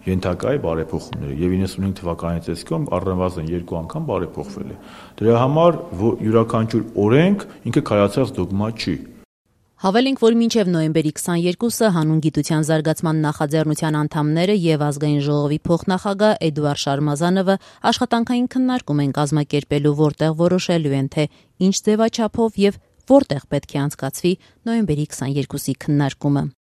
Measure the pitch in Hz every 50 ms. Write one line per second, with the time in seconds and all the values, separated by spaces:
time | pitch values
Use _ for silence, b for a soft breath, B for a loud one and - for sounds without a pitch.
0 | - - 92 92 90 95 90 87 - - 135 143 - 82 80 80 80 - - 80
1 | - - - - - 71 67 69 85 90 92 92 98 95 - - 95 98 95 -
2 | - 87 85 82 - 85 85 85 82 - 87 80 - - 165 82 76 71 - 90
3 | 92 95 92 90 92 92 90 90 78 78 85 87 85 - - 85 80 78 73 156
4 | 165 147 113 90 90 78 - - - - - - - 65 - - B B B B
5 | B B B - 101 110 117 117 123 131 143 156 165 175 170 - - - - 85
6 | 98 117 - - - 107 110 113 113 113 - 117 110 110 - 117 - - - -
7 | 101 104 117 139 165 185 202 202 - B B B B 123 113 151 - - 110 104
8 | 101 101 - - 135 113 - - 90 87 95 98 104 110 113 - - - 85 -
9 | - - - - - _ _ _ _ _ _ _ _ _ _ _ - 190 190 226
10 | 254 269 269 254 - 226 233 233 233 233 - 233 208 180 175 165 160 156 156 165
11 | 156 151 151 - - - 175 170 170 175 180 - - 240 214 - 233 220 180 170
12 | 156 156 156 160 151 160 147 - 147 - 165 156 156 147 160 160 151 160 156 -
13 | - 165 156 156 151 147 151 - 156 147 143 160 156 156 151 - - 160 156 151
14 | 151 151 - 165 147 151 151 160 175 185 208 208 170 165 156 147 147 147 143 143
15 | 147 147 147 147 143 143 147 147 143 143 147 151 _ - 170 165 - - 185 185
16 | - 214 202 196 208 214 214 - - 165 147 147 147 147 143 143 - - 139 139
17 | 151 147 147 143 165 175 185 196 190 175 190 190 B B B B B 220 240 -
18 | 254 247 - 233 233 - 254 240 247 254 - 262 262 254 254 247 - - 147 147
19 | 143 139 131 - 151 143 143 156 147 - - 147 143 _ 147 147 143 147 147 143
20 | 156 151 147 _ 156 156 160 151 170 175 180 180 - - 180 170 160 147 139 139
21 | 135 135 - - 151 147 b b b b b b 185 190 196 - - - 214 214
22 | 226 226 - - 233 214 - - 233 220 214 - 196 202 196 - _ _ _ _
23 | _ - 262 277 285 - - 139 - - - 143 - - - 143 139 143 - -
24 | - 135 - - - 175 185 - b b b b _ 233 226 233 220 170 151 143
25 | 151 147 - - - 127 139 143 135 - - 143 - - 135 - - - 151 143
26 | 147 135 - _ - 147 143 143 151 147 - _